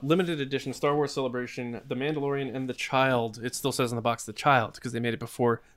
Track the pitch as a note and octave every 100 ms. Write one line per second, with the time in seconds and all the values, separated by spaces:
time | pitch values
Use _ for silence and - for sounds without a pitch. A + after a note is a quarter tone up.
0 | C#3 E3+ F3 D#3 C3+ C3+ C#3 B2 D3 D3
1 | C#3 - C3 B2 B2 - A#2+ A#2 - B2+
2 | C#3 D3+ C#3 C#3 C3+ B2 C3 A#2+ - C3+
3 | C3 B2+ A2+ G#2+ B2 - C#3 B2 B2 A#2+
4 | A#2 A2+ - G#2+ D3+ C3+ G#2+ - B2 A2+
5 | A#2+ A2+ A#2 - A#2+ A#2 -